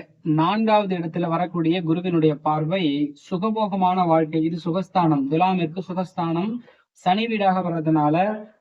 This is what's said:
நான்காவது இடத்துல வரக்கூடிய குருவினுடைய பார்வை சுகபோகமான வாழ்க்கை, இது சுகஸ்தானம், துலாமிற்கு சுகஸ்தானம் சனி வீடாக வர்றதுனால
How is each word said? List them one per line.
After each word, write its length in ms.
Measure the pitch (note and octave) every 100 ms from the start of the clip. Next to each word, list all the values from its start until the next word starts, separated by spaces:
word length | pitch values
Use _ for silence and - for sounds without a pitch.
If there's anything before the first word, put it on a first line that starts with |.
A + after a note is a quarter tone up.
| - _ E3
நான்காவது 600 | D#3 E3 G#3+ A3 G#3+ G3
இடத்துல 340 | F3+ E3+ F3 E3+
வரக்கூடிய 480 | E3 F3 E3+ D#3+ F3+
குருவினுடைய 500 | D#3+ E3 F3+ E3+ D#3 D3
பார்வை 440 | D#3 D#3 D#3 F#3+ D#3+ C#3+ C#3+ -
சுகபோகமான 760 | - F#3 A3 A3 G#3 G3 F#3 F#3 E3+
வாழ்க்கை, 340 | D#3+ D#3 D#3+
இது 140 | D#3+ E3+
சுகஸ்தானம், 600 | E3+ F3 F#3 F#3+ E3 D3 C3+
துலாமிற்கு 540 | D#3+ F#3 F#3 D#3+ F3+
சுகஸ்தானம் 680 | F3+ F3+ F3 - E3 E3 G#3 A#3+ - _ _ _
சனி 200 | F3+ G3 A#3
வீடாக 300 | A3 G3 F#3
வர்றதுனால 560 | F3 E3 D#3 D#3 D3 D#3+ G3+ G#3+ - _